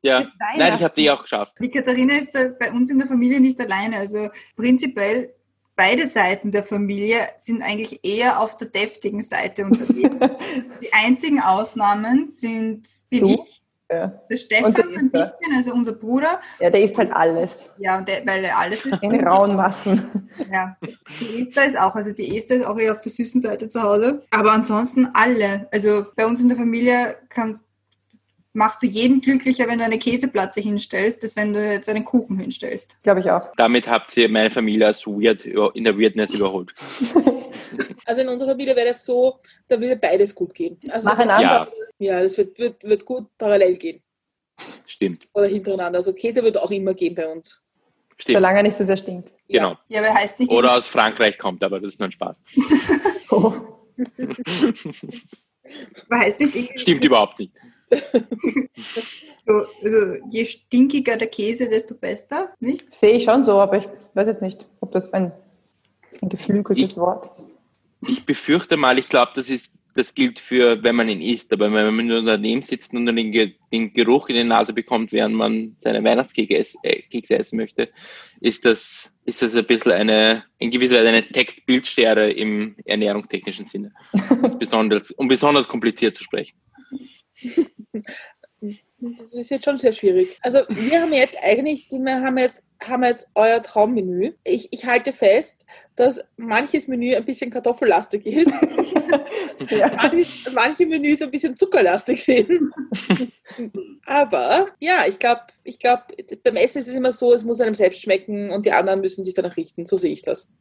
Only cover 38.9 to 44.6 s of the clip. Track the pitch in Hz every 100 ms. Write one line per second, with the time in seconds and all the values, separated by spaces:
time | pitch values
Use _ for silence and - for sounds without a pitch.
38.9 | 240 - 247 254 - _ _ _ 233 247
39.9 | 254 165 190 202 - 180 - 170 170 277
40.9 | 226 214 220 233 202 - - - - -
41.9 | _ 196 180 190 190 190 - 240 - 214
42.9 | 208 - 254 214 _ 214 202 185 185 165
43.9 | 165 _ _ _ _ _ _